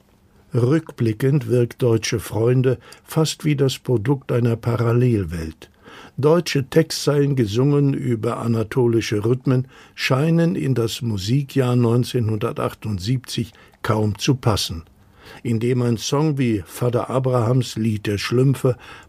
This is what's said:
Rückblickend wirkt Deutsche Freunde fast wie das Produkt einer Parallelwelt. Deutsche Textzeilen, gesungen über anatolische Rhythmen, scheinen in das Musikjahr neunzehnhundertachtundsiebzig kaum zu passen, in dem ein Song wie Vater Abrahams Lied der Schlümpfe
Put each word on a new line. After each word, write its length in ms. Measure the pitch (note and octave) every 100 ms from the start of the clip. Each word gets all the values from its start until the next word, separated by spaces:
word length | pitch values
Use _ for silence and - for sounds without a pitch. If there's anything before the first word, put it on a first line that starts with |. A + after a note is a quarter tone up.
| _ _ _ _ _
Rückblickend 960 | B2 A#2+ D#3+ - - A2+ G#2+ C3+ D3 A2+
wirkt 340 | B2 A#2+ -
Deutsche 380 | B2 A2+ - A2+
Freunde 600 | - G#2 A#2 B2+ B2+ B2 - -
fast 400 | - D#3 D#3 -
wie 100 | D3+
das 240 | C#3+ C3+ -
Produkt 540 | - A#2+ G#2+ C3+ -
einer 240 | B2 A#2+ A2+
Parallelwelt. 1120 | - A#2 A#2 A#2+ B2 A2 F2 E2+ D#2+ - - _ - - - -
Deutsche 480 | D3 E3+ D#3+ C#3+
Textzeilen, 720 | C3 D#3+ D#3+ - - C#3+ C#3+ C3+
gesungen 580 | G#2+ A2 C#3 C#3+ C#3
über 440 | C#3 C3 A#2 A#2 A2
anatolische 840 | A#2 A2+ G#2+ C3+ A#2+ A2+ - G#2
Rhythmen, 440 | G#2+ B2+ - B2+ C3 - -
scheinen 600 | - - C3 D#3+ E3 E3+ F#3+
in 180 | C#3+
das 280 | A#2+ A2+ -
Musikjahr 760 | A#2+ G2+ F#2+ C3+ C#3 C3+ B2 B2
neunzehnhundertachtundsiebzig 1800 | A#2 A#2+ A#2 B2+ G#2+ G#2+ A#2 - A#2+ - A2 G2+ F#2 C3 - - G#2+ - - _
kaum 360 | - A2 G#2+ G2+
zu 160 | -
passen, 480 | C3 - G2 - E2+ - _ _ - - -
in 160 | A#2 A2+
dem 220 | A#2+ B2+
ein 160 | A#2+ A2
Song 380 | - C#3+ D#3 C#3
wie 280 | B2 G#2+ -
Vater 440 | - B2 A#2+ -
Abrahams 640 | B2 C3 B2 A2 B2+ A#2+ -
Lied 300 | A2+ G#2+ A2
der 120 | G2+
Schlümpfe 580 | - A#2+ C3+ C3 C3 B2 - -